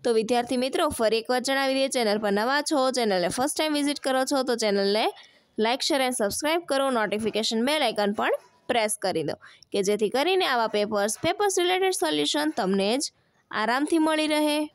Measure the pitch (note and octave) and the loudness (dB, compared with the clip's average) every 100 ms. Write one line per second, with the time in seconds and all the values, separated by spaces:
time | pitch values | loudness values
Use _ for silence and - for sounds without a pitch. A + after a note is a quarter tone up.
0 | B3+ A3+ A3 A#3+ A#3+ B3+ C4 - D#4 C#4+ | 2 0 2 0 0 -2 -2 0 -2 2
1 | A3 A3 A3 B3+ B3 C4+ C4+ C4+ C4+ C4 | 0 0 0 -2 0 0 0 0 0 0
2 | A3 G#3+ G#3 G3+ A#3 C#4+ D4 D4 C4 B3+ | 0 0 0 0 2 0 0 0 0 0
3 | A3+ F#3 F3 A3 C#4+ - D#4 D4 C#4+ C#4+ | 0 2 0 0 -2 0 -2 0 0 -2
4 | C#4 C4 C4 C#4 B3+ A#3 A3 G3+ G3 G#3 | -2 0 0 0 0 0 2 2 2 2
5 | D#4+ - - _ _ - A3 C4 - C#4+ | 0 -4 -20 _ _ -2 0 0 0 0
6 | B3+ B3+ - - D4+ E4 F4 C4+ C4+ A#3+ | 0 0 -2 -2 0 -2 0 0 2 0
7 | G#3 G#3+ A3 G#3 A3 A3+ B3 D#4 A#3+ A3 | 0 -2 -2 -2 -2 0 0 0 0 0
8 | G#3 G#3 C4 C#5 - _ - A#3 G#3+ - | -2 0 -2 -2 -6 _ -2 0 0 -2
9 | F#3+ E3+ D#3 - - - - G3 G3 G#3 | -2 -2 -2 -6 -12 -20 -6 -2 0 0
10 | G#3+ B3+ D#4 F#4+ E4+ B3 A3 G#3 G#3 G#3 | 0 0 2 2 2 0 0 0 0 0
11 | G3+ - D#4+ G4+ G#4 F#4+ F4 F#4 F#4+ F#4 | -2 0 -2 0 0 2 0 2 0 0
12 | E4 D4+ D4 D4 D4+ D#4 F#3+ G3 G3 B3+ | -2 0 0 0 -2 0 0 2 0 0
13 | - _ _ _ _ - A3 B3+ D4+ E4 | -4 _ _ _ _ -4 -2 0 2 2
14 | D#4 D#4 D#4 D4+ D4+ D4+ D4+ | 2 2 0 2 2 0 -4